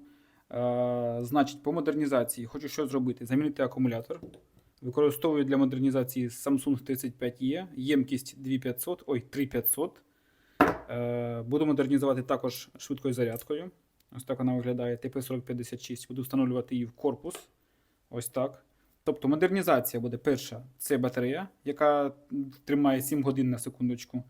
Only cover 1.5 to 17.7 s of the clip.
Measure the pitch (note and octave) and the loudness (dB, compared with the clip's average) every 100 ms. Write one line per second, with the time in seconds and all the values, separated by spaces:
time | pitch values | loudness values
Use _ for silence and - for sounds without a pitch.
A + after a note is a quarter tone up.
1.5 | - C#3+ E3+ D3+ D3 C#3+ C3 A#2 - A2+ | 0 -2 0 0 0 2 2 2 -4 -8
2.5 | C#3+ D3 - C#3 C#3 B2+ A#2+ A#2+ C3 D3+ | -10 -6 -4 -2 0 0 -2 0 2 2
3.5 | C#3+ B2+ C3 B2+ A2+ - - - - _ | 0 -2 2 0 0 -6 -10 -12 -20 _
4.5 | _ _ _ B2+ C#3 D3 C#3+ E3 D3+ C3+ | _ _ _ -4 2 2 4 2 2 4
5.5 | C#3 C3 C3 C3+ C3 B2+ B2+ B2 - C#3 | 4 4 2 2 2 0 -2 -4 -4 0
6.5 | C#3 D3 C3+ - C3 B2+ - B2 - C3 | 0 2 -2 -2 -4 -4 -4 -6 -2 -2
7.5 | E3 F#3 C#3 C3 C#3+ C3 C3 - - C3 | -2 -6 -4 2 2 2 -2 -6 -10 -4
8.5 | C3 B2+ B2 - F3+ - B2+ B2+ C#3+ C3+ | -2 -2 -4 -6 -6 -2 -4 -2 -4 -2
9.5 | B2 - - E3 - _ _ _ _ _ | -2 -2 -2 -4 -6 _ _ _ _ _
10.5 | - - - - A#2+ A#2+ A#2+ A#2+ A#2 A#2 | 2 4 2 -6 -4 -2 -2 -2 -4 -2
11.5 | D3 D#3 C#3 C3+ C#3 C#3 B2+ C3 C3+ B2+ | 2 4 4 4 4 4 2 0 -2 -2
12.5 | - - - - C3+ C3+ B2 A#2 A2+ - | -6 -12 -14 -8 -4 -2 0 0 -2 -6
13.5 | D3+ F3+ - _ _ _ B2 - C3 B2+ | -6 -8 -16 _ _ _ -12 -6 -2 0
14.5 | B2+ B2 B2 A#2+ A#2+ B2+ C3+ B2+ B2+ B2+ | 0 0 -2 -2 -4 -6 -6 -6 -6 -6
15.5 | B2 A#2 A#2+ - A#2+ - B2+ B2+ C3+ B2+ | -8 -8 -10 -10 -12 -10 -8 -2 0 2
16.5 | B2+ - B2+ A#2 - C#3+ A#2+ E3 - - | 0 -2 -4 -4 -2 -2 -2 -6 -12 -16
17.5 | _ _ | _ _